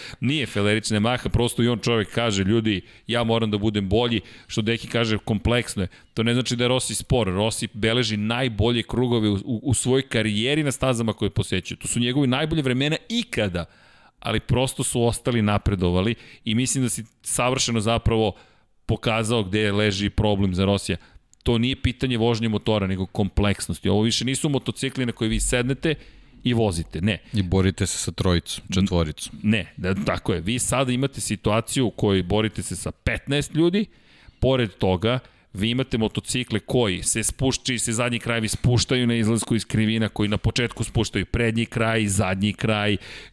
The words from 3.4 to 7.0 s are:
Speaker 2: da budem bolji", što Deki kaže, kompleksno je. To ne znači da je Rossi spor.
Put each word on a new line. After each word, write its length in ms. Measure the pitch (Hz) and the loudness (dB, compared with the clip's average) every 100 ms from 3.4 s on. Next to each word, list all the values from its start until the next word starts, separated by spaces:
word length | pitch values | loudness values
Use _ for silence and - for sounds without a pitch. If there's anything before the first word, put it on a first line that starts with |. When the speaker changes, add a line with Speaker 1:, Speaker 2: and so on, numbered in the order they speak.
| 110 | 2
Speaker 2:
da 80 | 104 | 0
budem 300 | 110 104 98 | 0 0 0
bolji", 320 | 107 120 113 - - - | 2 2 0 -4 -14 -8
što 160 | - | -4
Deki 260 | 107 117 - | -2 -2 -2
kaže, 300 | - 113 107 | -2 0 0
kompleksno 640 | - 104 - 120 - - | 0 0 2 0 0 -4
je. 60 | 90 - - | -6 -8 -8
To 80 | - | -2
ne 120 | 113 | 0
znači 220 | 123 117 123 | 0 0 0
da 80 | |
je 40 | 123 | 2
Rossi 260 | 127 - | 0 -2
spor. 320 | 110 | -4